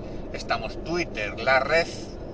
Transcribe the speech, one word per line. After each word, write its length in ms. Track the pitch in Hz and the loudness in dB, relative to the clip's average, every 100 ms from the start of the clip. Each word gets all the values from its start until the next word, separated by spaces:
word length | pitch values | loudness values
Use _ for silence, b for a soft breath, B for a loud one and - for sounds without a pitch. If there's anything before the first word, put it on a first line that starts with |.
| B B B | B B B
estamos. 500 | - - 120 101 - | -6 -2 -2 -2 -6
Twitter, 560 | - 175 - 117 104 95 | -2 -2 -2 -2 -4 0
la 200 | 117 131 | 4 4
red 280 | 135 160 170 - - - - | 6 4 4 -2 -10 -10 -10